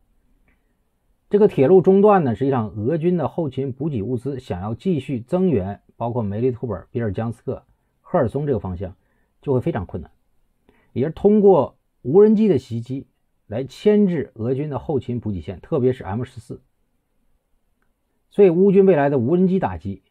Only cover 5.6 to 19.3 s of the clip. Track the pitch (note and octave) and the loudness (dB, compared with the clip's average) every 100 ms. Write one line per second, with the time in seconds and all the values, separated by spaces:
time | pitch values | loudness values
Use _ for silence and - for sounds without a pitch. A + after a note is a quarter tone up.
5.6 | F#2 G2+ _ _ A#2+ A#2+ G#2 G2+ C3 A#2 | -4 -10 _ _ -8 -4 -6 -2 -4 -4
6.6 | B2 F#2+ - B2+ A2+ F#2+ A2+ A2+ - A#2 | -6 -8 -8 -6 -6 -4 -8 -8 -10 -12
7.6 | _ _ _ _ _ F3+ B2+ C#3 D3 A2+ | _ _ _ _ _ -2 -2 -4 -4 -4
8.6 | F#2+ F2 F#2+ - _ _ _ _ - B2+ | -6 -10 -12 -14 _ _ _ _ -4 -2
9.6 | E3 A2+ F#2 G2+ D2+ _ _ _ _ _ | -2 -6 -8 -12 -14 _ _ _ _ _
10.6 | _ _ _ - C#3+ D#3 G3+ G#3+ G3+ F3 | _ _ _ -6 -4 0 2 4 6 4
11.6 | A#2 - _ _ B2 E3+ G#3+ G#3+ A3 C#3+ | 2 -6 _ _ 0 6 6 6 4 2
12.6 | - A2+ A#2 C3+ C3 _ _ _ _ G#2 | -2 -10 -8 -12 -12 _ _ _ _ -10
13.6 | C3+ - G#3 G#3 G3+ E3+ - - A2 C3 | -8 -2 2 4 2 0 -6 -6 -4 -4
14.6 | D3+ C3 - C#3+ - A#2+ G#2+ F#2+ D#2+ F2+ | -4 -8 -4 -6 -4 -8 -6 -8 -10 -14
15.6 | - C3 B2+ - F#2+ G#2 B2 - - - | -6 -2 0 -2 -6 -8 -8 -14 -18 -20
16.6 | _ _ _ _ _ _ _ _ _ _ | _ _ _ _ _ _ _ _ _ _
17.6 | _ _ _ _ _ _ _ - G3+ E3 | _ _ _ _ _ _ _ 2 2 4
18.6 | G3+ F#3+ F#3+ D#3+ C#3+ C#3+ A#2 | 4 4 4 4 2 0 0